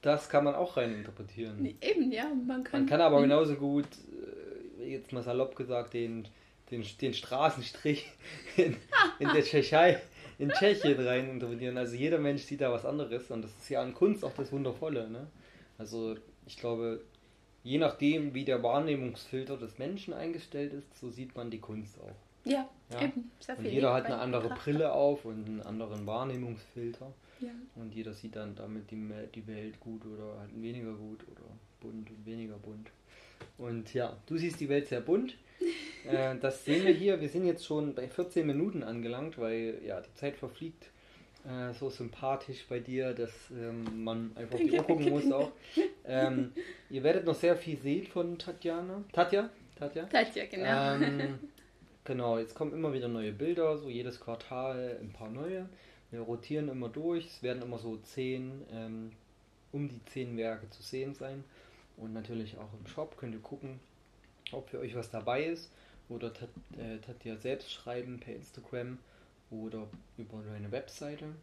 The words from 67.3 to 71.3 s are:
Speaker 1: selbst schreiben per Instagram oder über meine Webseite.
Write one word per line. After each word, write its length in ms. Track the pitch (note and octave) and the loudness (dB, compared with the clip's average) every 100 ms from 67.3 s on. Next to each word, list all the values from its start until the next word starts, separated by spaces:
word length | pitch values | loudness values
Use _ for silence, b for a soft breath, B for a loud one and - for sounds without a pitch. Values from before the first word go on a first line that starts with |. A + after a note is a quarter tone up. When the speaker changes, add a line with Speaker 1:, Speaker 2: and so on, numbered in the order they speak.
| G#2+ | -8
Speaker 1:
selbst 340 | B2+ C3+ - | -4 -4 -6
schreiben 480 | - - B2 B2 B2 | -12 -8 -6 -6 -10
per 160 | - | -10
Instagram 640 | A#2+ - - - B2+ B2 B2+ b b b b _ | -14 -14 -18 -10 -8 -6 -10 b b b b _
oder 340 | A2+ A2 A2 G#2 G2 - - | -10 -8 -8 -10 -14 -18 -16
über 200 | G#2+ A2 G#2+ | -12 -12 -10
meine 220 | G#2 G#2 | -10 -6
Webseite. 540 | B2 - - D3 D3 D3+ | -6 -8 -10 -10 -10 -12